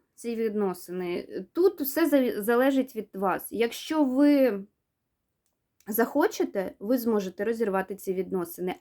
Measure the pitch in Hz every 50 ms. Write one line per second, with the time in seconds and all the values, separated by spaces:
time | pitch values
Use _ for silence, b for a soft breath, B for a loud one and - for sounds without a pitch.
0 | _ _ _ - - 233 233 220 226 220 208 214 208 190 180 180 - - 180 185
1 | 180 175 175 - - - - 143 190 - _ - 359 392 - - 285 - - 311
2 | 330 302 285 277 262 240 202 208 202 220 240 240 262 277 269 269 254 - - 220
3 | 202 - - 190 202 185 170 151 - - - 196 233 233 233 - - - 320 311
4 | 294 254 254 262 294 294 294 277 269 247 202 196 196 - _ _ _ _ _ _
5 | _ _ _ _ _ _ _ _ _ _ _ _ _ _ _ _ _ - 220 208
6 | - - - 285 320 - - - 349 - - 202 185 190 - - 196 202 262 247
7 | 226 233 220 208 190 185 185 - 202 220 233 226 233 208 190 190 185 - 202 190
8 | - 196 185 185 190 180 190 185 170 170 - - 180 185 175 -